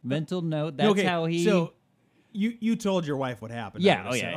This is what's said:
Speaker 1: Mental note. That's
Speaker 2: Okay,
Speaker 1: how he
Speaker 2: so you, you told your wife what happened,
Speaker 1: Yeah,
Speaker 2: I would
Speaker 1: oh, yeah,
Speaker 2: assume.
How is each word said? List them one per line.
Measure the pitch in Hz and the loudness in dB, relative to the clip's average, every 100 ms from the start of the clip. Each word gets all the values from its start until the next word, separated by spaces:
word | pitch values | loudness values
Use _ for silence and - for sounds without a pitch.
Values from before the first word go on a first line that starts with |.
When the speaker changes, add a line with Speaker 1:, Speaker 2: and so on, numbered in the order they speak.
Speaker 1:
Mental | 123 143 147 180 | -4 -4 -2 -4
note. | 165 156 156 139 | -2 -2 -4 2
That's | 214 | 4
Speaker 2:
Okay, | 202 | 4
Speaker 1:
how | 185 175 165 | 2 0 0
he | 170 | 0
Speaker 2:
so | 170 190 165 - _ _ _ _ _ | 2 2 0 -6 _ _ _ _ _
you, | 208 220 233 | -4 -4 -2
you | 220 | -2
told | 220 202 190 151 | 0 0 0 0
your | 135 | -2
wife | 131 117 | -4 -6
what | 110 | -10
happened, | 120 104 - | -10 -8 0
Speaker 1:
Yeah, | 190 156 | 4 4
Speaker 2:
I | |
would | 104 | 2
Speaker 1:
oh, | 123 | -2
yeah, | |
Speaker 2:
assume. | 87 | -2